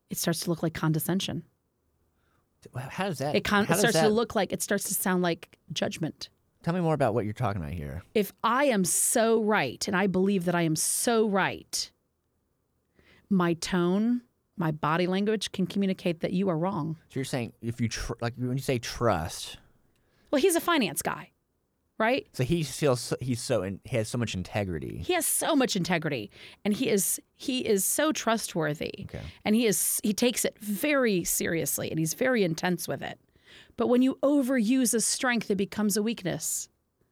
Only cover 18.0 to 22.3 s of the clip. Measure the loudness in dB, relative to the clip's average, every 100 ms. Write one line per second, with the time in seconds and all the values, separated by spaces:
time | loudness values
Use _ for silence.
18 | -8 -6 -6 -4 -4 -4 -2 -2 -4 -2
19 | 2 2 -2 -8 -12 -14 -20 _ _ _
20 | _ _ _ 2 4 2 2 2 2 -2
21 | -6 -6 -10 _ _ _ _ _ _ -2
22 | 0 0 -2